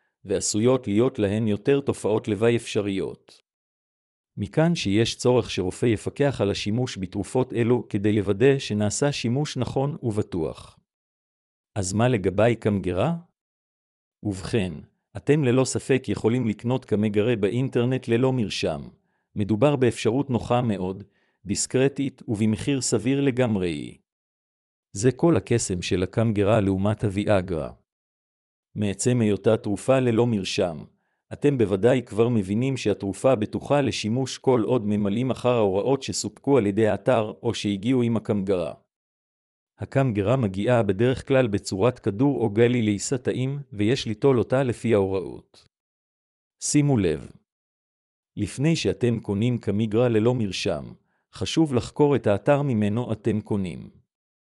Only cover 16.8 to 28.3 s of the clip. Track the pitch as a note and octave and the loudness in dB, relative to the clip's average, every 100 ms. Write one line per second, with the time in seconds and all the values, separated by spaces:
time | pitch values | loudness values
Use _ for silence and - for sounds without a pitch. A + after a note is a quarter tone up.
16.8 | - G#2 G#2+ G#2 A2 A#2 G2 A#2+ C3 B2+ | -2 -2 0 0 0 0 0 -2 -2 0
17.8 | B2 C3 A#2+ A#2 C3 B2+ G2 - F#2+ D2 | 0 -2 0 0 2 0 -4 -4 -4 -4
18.8 | A#1+ _ _ _ _ E2+ G2 G#2+ C#3+ C#3+ | -10 _ _ _ _ -6 -2 2 2 4
19.8 | B2 - A2+ B2+ C#3 A#2 - A#2+ A#2+ F#2+ | 2 2 -2 0 0 -2 0 0 0 -2
20.8 | F#2 G2 G2 _ _ _ F2+ G2+ - B2+ | -4 -8 -14 _ _ _ -6 -6 -2 2
21.8 | C3+ C#3 C3+ - - G#2 A2 G#2+ - C#3 | 2 0 -8 -8 -6 0 0 0 -2 -2
22.8 | - A2+ A2+ C#3 C#3 A#2+ B2 G#2 F2 D2 | 0 0 0 0 0 0 0 0 -2 -4
23.8 | A#1+ - _ _ _ _ _ _ _ _ | -8 -14 _ _ _ _ _ _ _ _
24.8 | _ G2 B2+ B2+ D3 A2 - A#2 - F2+ | _ 0 0 4 2 2 2 -2 0 -4
25.8 | - F#2 F#2 - A2+ G#2 G2 A2 F#2+ F#2+ | -2 -2 0 0 0 2 2 2 2 0
26.8 | G2+ G#2 G#2+ F#2+ G2+ G2+ F2 E2 B1+ - | 0 0 -2 -2 2 0 0 -6 -6 -12
27.8 | _ _ _ _ _ | _ _ _ _ _